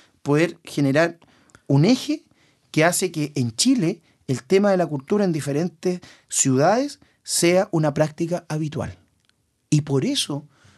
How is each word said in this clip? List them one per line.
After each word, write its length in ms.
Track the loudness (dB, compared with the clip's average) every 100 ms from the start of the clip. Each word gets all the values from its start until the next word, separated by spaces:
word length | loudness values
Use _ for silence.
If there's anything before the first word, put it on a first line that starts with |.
| _ _
poder 360 | 0 2 2 -2
generar 560 | -8 -2 2 4 2 -2 _ _ _ -14 0
un 180 | 4 4
eje 380 | 2 0 -8 -10 _ _ _ _
que 140 | 2 2
hace 260 | 2 -2
que 200 | -4 -4 -2
en 200 | -4 0
Chile 460 | 0 2 0 -4 _ _ -8
el 160 | -8
tema 280 | 0 2 4
de 60 | 2
la 80 | 0
cultura 400 | -6 -2 0 0
en 80 |
diferentes 640 | -2 -4 -2 -4 -4 -6 -6 -8 -20 _
ciudades 680 | -2 0 2 2 2 -2 -8 _ _
sea 460 | -8 -2 2 2 0
una 220 | 0 -2
práctica 520 | 0 -2 -4 -6 -6 -6
habitual. 480 | -6 -6 -6 -8 -10 _ _ _ _ _ _ _
Y 120 | 0
por 240 | 0 -2 -2
eso 420 | -4 -6 -8 -12 _ _